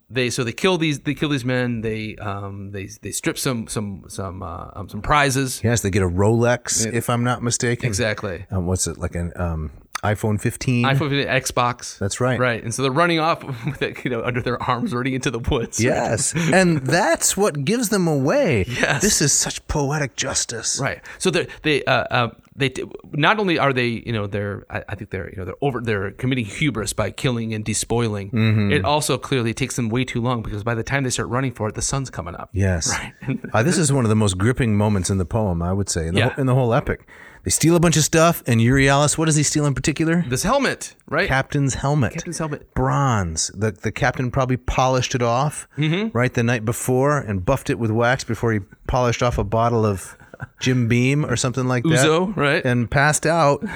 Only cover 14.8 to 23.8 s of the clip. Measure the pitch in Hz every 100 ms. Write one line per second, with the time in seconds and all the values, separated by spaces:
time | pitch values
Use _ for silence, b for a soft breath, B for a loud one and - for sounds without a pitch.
14.8 | 123 120 131 131 143 117 120 139 104 -
15.8 | 120 - - 110 - 160 165 190 180 156
16.8 | 131 165 262 320 - - 202 143 139 233
17.8 | 208 208 170 147 135 262 240 113 92 123
18.8 | 156 147 208 - 147 - - - - 151
19.8 | 139 156 135 - - 98 - 113 - -
20.8 | 131 87 B B 185 165 127 B 156 151
21.8 | - 120 - 123 113 - _ - 135 -
22.8 | - - - 147 160 214 196 156 139 127